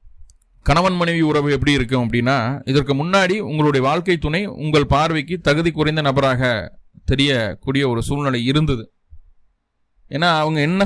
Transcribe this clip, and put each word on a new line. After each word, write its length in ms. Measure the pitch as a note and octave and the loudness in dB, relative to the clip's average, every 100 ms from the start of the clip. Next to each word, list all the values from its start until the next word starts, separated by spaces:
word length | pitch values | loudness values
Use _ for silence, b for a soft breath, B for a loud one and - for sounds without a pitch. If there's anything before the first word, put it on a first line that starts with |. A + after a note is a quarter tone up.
| - - - - _ _ | -20 -20 -20 -20 _ _
கணவன் 340 | - D#3 F#3+ F3+ | 0 2 2 0
மனைவி 260 | E3+ E3+ | 0 2
உறவு 300 | D#3 D3 D3 | 2 2 0
எப்படி 200 | C#3 C#3 | 0 2
இருக்கும் 380 | C#3+ A#2+ B2+ A#2 | 0 0 -2 0
அப்படின்னா, 520 | A#2+ A#2+ C#3 A2+ C#3 - | 0 0 0 -2 -4 0
இதற்கு 400 | C#3 C3+ C#3 E3 | 0 0 -2 0
முன்னாடி 340 | G3 F#3 G#3+ | 2 2 0
உங்களுடைய 480 | C#3 D3+ D3+ C#3 C3 | -2 0 2 2 0
வாழ்க்கை 300 | D#3+ F3 E3 | 0 -2 -2
துணை 280 | D3 E3+ G#3 | -2 -4 -6
உங்கள் 400 | - D3+ D3+ C#3+ | -6 0 0 2
பார்வைக்கு 540 | C#3 D#3+ D#3 C3+ F3+ | 2 2 -2 -4 -4
தகுதி 320 | D3+ D3+ E3+ | 0 2 0
குறைந்த 300 | D3+ D3+ D#3 | 0 -2 0
நபராக 720 | C#3+ C3+ C3+ B2 B2+ A2 E2 - - - - | 0 2 0 0 0 -2 -6 -16 -20 -12 -2
தெரியக்கூடிய 840 | C3+ C#3+ B2+ G#2+ - C3 C#3 C3+ | 0 2 2 -2 -6 -4 -2 0
ஒரு 140 | A#2 | -2
சூழ்நிலை 420 | A2+ C#3+ C#3 B2 A#2+ | -4 -4 -2 -2 0
இருந்தது. 480 | D3 D#3 A#2+ A2 _ _ - - _ _ _ _ _ _ _ - | 0 0 -2 -6 _ _ -20 -20 _ _ _ _ _ _ _ -10
ஏன்னா 280 | C#3 F3 D#3 | -2 0 2
அவங்க 240 | D#3 D#3 | 0 0
என்ன 240 | D3 F#3 | 0 0